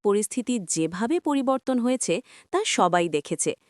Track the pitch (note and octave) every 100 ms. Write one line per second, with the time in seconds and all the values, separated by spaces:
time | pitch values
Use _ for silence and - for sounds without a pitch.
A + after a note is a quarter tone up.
0 | G#3 G3+ G#3+ - A#3 A#3+ F3 - D#3+ F3+
1 | A#3 E4+ - C#4 B3+ C4 - B3+ A#3 B3+
2 | - F#3+ - - _ F4 A4 - F#3 F3
3 | F3 D3+ - E3 - - _